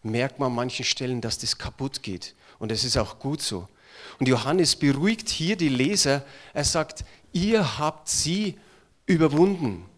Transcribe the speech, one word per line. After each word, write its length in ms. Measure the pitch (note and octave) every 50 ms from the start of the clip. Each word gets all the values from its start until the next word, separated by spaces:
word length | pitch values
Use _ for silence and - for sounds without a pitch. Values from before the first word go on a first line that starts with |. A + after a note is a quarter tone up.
| -
merkt 340 | A2 A2 A#2+ B2+ C#3 - -
man 120 | C#3 B2+
an 40 | B2
manchen 300 | A#2+ B2 B2+ - - B2
Stellen, 360 | - - - C3 B2+ B2+ A#2+
dass 180 | A2 A2+ A2 -
das 200 | - A2+ - -
kaputt 460 | - - - - C3+ C3+ - - -
geht. 320 | - F#2 F2 - - _ _ _ - - _
Und 100 | A2+ G#2+
es 140 | A2+ G#2+ -
ist 120 | B2 A2+
auch 220 | B2 G#2+ - - -
gut 240 | - C3+ D3 -
so. 260 | - - A2 F2+ F2 - _ _ _ - - - - - - -
Und 80 | C3+ B2+
Johannes 480 | B2+ A2+ A2+ C3 E3 F#3+ E3 C#3 -
beruhigt 520 | - D3 C#3+ C3+ C3+ D#3+ G#3 A3+ A3 - -
hier 280 | - - D#3 F3 G#3+
die 120 | F3+ E3+ D3
Leser, 560 | C3 B2 C3 D#3+ G#3 - - C#3 C#3 C#3 C#3 - - - - -
er 120 | - C#3+ C#3+
sagt, 400 | - - E3 D#3 - - - - - - - _ _
"Ihr 460 | - F3 F3+ G#3 A3+ A3 F3+ B2 G#2+ A#2+
habt 300 | D3+ D#3 D#3 - - -
sie 500 | - - - D3 F3 G3+ G#3+ F#3+ - - - - - - _ _ _ _ _
überwunden. 760 | - F#3 D#3+ D#3 D3+ C#3+ D3+ F3+ G3 G3 F3 D#3 A#2 F#2+ F2 F2+ - _